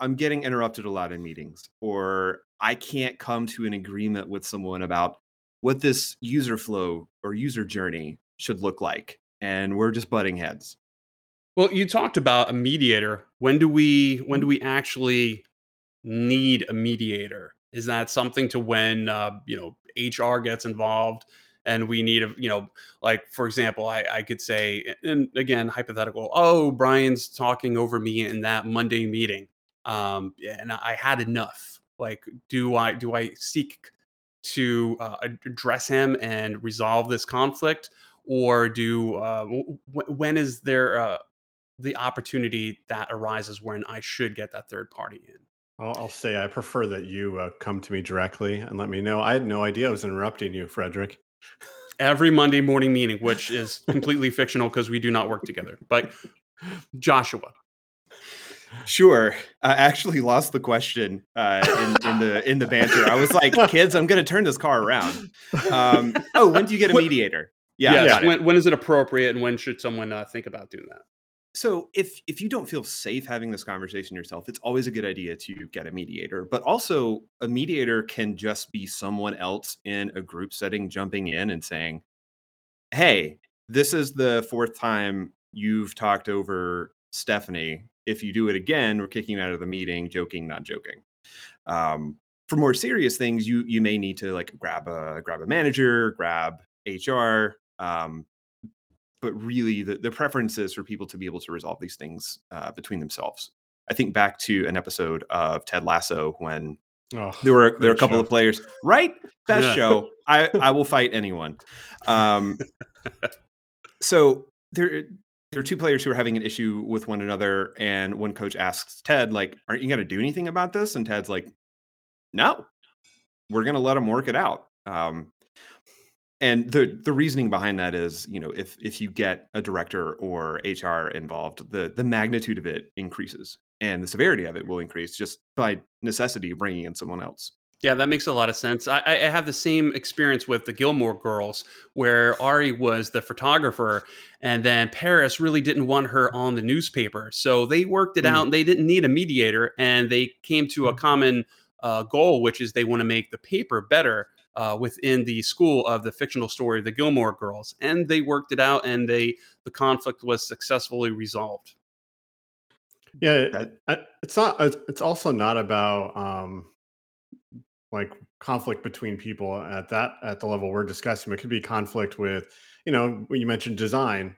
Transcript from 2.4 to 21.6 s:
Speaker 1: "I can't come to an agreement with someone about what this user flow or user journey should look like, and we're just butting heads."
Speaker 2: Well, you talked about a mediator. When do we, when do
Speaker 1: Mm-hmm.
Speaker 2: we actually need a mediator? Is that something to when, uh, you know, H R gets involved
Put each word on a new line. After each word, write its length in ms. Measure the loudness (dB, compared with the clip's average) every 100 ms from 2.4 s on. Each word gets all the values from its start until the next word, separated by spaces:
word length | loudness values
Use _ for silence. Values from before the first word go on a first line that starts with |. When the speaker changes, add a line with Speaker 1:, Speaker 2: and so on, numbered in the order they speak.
| _ -4
Speaker 1:
"I 160 | -2 -2
can't 420 | -6 -6 -6 -6
come 280 | -6 -6 -6
to 180 | -6 -6
an 60 |
agreement 540 | -6 -8 -6 -4 -4 -6
with 180 | -10 -8
someone 360 | -8 -8 -6
about 400 | -2 0 0 -4 _ _ _ _
what 180 | -2 2
this 380 | 2 0 -2 -10
user 380 | -4 -2 0 -2
flow 500 | -4 -4 -4 -6 -10 _
or 100 | -10
user 300 | -6 -6 -6
journey 560 | -6 -6 -6 -6 -10 -14 _ -12
should 240 | -8 -4
look 200 | -4 -4
like, 380 | -4 -6 -10 -20 _ _
and 380 | -6 -4 -2 0
we're 140 | 0
just 180 | 0 -2
butting 260 | 0 0 -2
heads." 400 | -6 -10 -16 -20 _ _ _ _ _ _ _ 2
Speaker 2:
Well, 160 | 2
you 140 | 2 0
talked 300 | 0 0 2
about 320 | 4 4 4
a 40 |
mediator. 720 | 0 0 2 4 2 0 -6 -12 _
When 180 | 2 6
do 120 | 6
we, 480 | 6 6 6 4 2 -2
when 120 | 0
do 40 | 2
Speaker 1:
Mm-hmm. 40 |
Speaker 2:
we 120 | 2
actually 840 | 0 -2 -2 -2 0 2 0 -2 -12 _ _ _ _ _
need 640 | -6 -2 2 2 4 2 0
a 40 |
mediator? 840 | -2 -2 -2 -2 -4 -8 -12 -18 _ _
Is 140 | -10 -4
that 240 | -4 -2
something 400 | -2 -2 0 -2
to 100 | -2
when, 480 | 0 2 2 0 -2
uh, 220 | -2 -4 -6 -10
you 100 | -10
know, 220 | -10 -16 _ -8
H 240 | -6 -2
R 200 | 0 0
gets 240 | 0 -4 -6
involved 600 | -4 -2 0 0 -4 -12 _ _ _